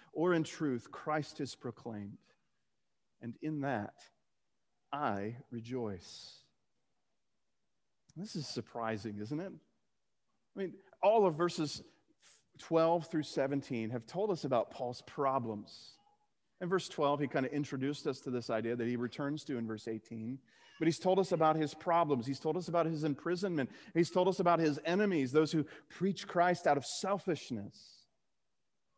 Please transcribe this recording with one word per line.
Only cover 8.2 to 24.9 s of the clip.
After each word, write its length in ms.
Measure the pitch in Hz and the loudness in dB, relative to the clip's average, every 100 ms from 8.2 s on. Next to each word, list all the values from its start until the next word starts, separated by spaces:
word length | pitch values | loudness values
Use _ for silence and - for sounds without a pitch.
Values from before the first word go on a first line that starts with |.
| 214 170 | -10 -8
is 120 | 139 | -6
surprising, 720 | - 110 120 113 110 107 104 | -8 -8 -4 -2 -2 -4 -8
isn't 200 | 107 147 | -6 -6
it? 120 | 190 | -8
I 1040 | - _ _ _ _ _ _ _ _ _ 202 | -12 _ _ _ _ _ _ _ _ _ -6
mean, 140 | 185 - - - | -6 -6 -20 2
all 240 | 196 226 196 | 4 6 6
of 100 | 151 | 4
verses 480 | 175 170 147 - - _ _ _ - - _ - | 0 2 -2 -4 -12 _ _ _ -20 -20 _ -20
twelve 500 | - 160 165 170 151 | 0 4 4 4 0
through 160 | 160 | -2
seventeen 680 | 143 - 135 143 - 120 110 | -2 0 0 0 -2 -4 -2
have 140 | 120 - | -4 -6
told 240 | 170 208 | -4 -2
us 140 | 170 | -2
about 280 | 135 123 - | 0 0 0
Paul's 300 | - 123 123 | -4 -8 -8
problems. 880 | - - 139 131 117 104 - - - - _ _ _ _ _ _ | -12 -2 0 0 -2 -6 -10 -18 -20 -20 _ _ _ _ _ _
In 80 | 180 | -2
verse 220 | 185 - | -2 -2
twelve, 320 | - 143 143 | 0 0 2
he 60 | 139 | 0
kind 180 | 147 131 | 0 0
of 80 | |
introduced 540 | 147 143 135 135 147 160 | -2 -4 -2 -2 -2 -4
us 120 | 131 | -6
to 100 | 139 | -4
this 180 | 123 117 | -4 -2
idea 260 | 113 113 120 | -2 0 -2
that 120 | 117 | -2
he 100 | 120 | -2
returns 480 | 120 - 143 147 - | -4 -4 -4 -6 -4
to 120 | 127 | -4
in 80 | 113 | -4
verse 220 | 110 - | -6 -6
eighteen. 520 | 110 - 113 113 135 - _ - - | -8 -8 -10 -8 -10 -12 _ -20 0
But 80 | 160 | 0
he's 120 | 160 | 2
told 200 | 185 185 | 4 4
us 140 | 185 | 4
about 220 | 170 156 160 | 4 6 6
his 180 | 151 | 2
problems. 520 | - - 170 165 135 123 | -2 2 4 4 2 0
He's 140 | 135 | -2
told 180 | 156 165 | -2 -2
us 100 | 170 | 0
about 180 | 170 165 | 2 2
his 180 | 160 | 2
imprisonment. 680 | 151 143 170 175 196 165 139 - - | 0 0 -2 0 0 0 -2 -4 -4
He's 180 | 165 170 | 2 2
told 160 | 185 185 | 4 2
us 120 | 185 | 4
about 200 | 175 165 | 4 6
his 200 | 160 143 | 4 2
enemies, 460 | 160 | 0